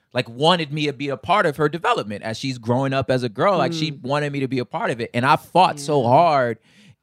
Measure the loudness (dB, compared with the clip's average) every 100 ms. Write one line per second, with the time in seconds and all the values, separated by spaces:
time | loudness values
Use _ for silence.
0 | _ -6 -6 0 2 2 0 -4 -4 -4
1 | -6 -6 0 2 2 2 -2 0 0 0
2 | -2 -8 -8 -6 -6 -6 -2 0 0 -2
3 | 0 -2 -2 0 0 2 0 -2 -6 -6
4 | -4 -4 -2 -4 -4 -4 -4 -4 -4 -4
5 | -4 0 2 2 2 2 2 0 0 2
6 | 4 4 4 2 0 -4 _ _ -20 _